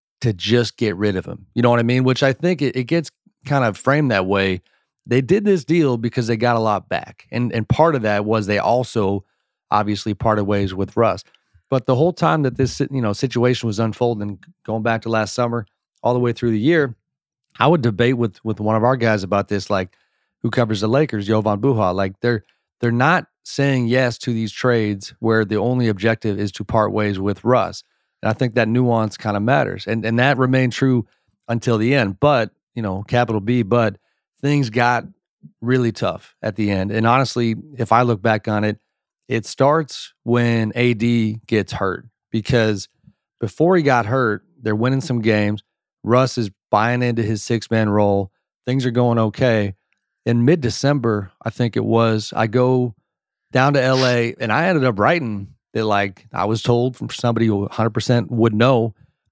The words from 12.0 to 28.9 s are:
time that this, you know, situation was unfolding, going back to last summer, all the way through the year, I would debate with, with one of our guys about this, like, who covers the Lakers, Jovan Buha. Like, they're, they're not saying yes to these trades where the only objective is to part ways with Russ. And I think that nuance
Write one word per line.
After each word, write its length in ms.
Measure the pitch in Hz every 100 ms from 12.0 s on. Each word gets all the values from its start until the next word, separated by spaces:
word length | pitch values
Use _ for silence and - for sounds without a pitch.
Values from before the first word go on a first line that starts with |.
| 170
time 300 | 180 160 160
that 160 | 135 117
this, 220 | 127 - 135
you 100 | 135
know, 140 | 110
situation 520 | 101 127 120 123 120 117
was 120 | 101
unfolding, 600 | 110 104 120 107 104 95 - _
going 180 | - 110
back 180 | 113 113
to 60 | 117
last 260 | 110 104
summer, 300 | - 120 120 107 _ _ -
all 100 | 120
the 80 | 123
way 140 | 120
through 160 | 113 117
the 80 | 107
year, 360 | 127 170 139 110 _ _ _ _ _ -
I 100 | 127
would 120 | 175
debate 380 | 120 98 120 123
with, 260 | 117 -
with 160 | 110 107
one 160 | 107 110
of 80 |
our 120 | 120 135
guys 260 | 117 107
about 260 | 92 101 101
this, 220 | 101 -
like, 260 | 98 92 _ _ _ _ _
who 80 | 113
covers 320 | 127 113 101
the 60 | 107
Lakers, 380 | 131 156 107 101
Jovan 320 | 110 107 101
Buha. 360 | 135 110 92
Like, 260 | 92 95 95
they're, 240 | 123 113 _ _ _ -
they're 120 | 120
not 360 | 120 143 175 - _
saying 420 | - - 139 131 117
yes 320 | 127 123 120
to 160 | -
these 180 | 113 110
trades 640 | - 127 120 107 98 - -
where 260 | 113 110 104
the 100 | 107
only 320 | 117 127 113
objective 500 | 95 113 110 110 98
is 140 | 104
to 120 | -
part 280 | 101 113 104
ways 260 | 104 104 95
with 260 | 101 98
Russ. 380 | 113 123 90 - - _ _ -
And 60 | 107
I 60 |
think 220 | 113 127 117
that 120 | 110
nuance 480 | 120 123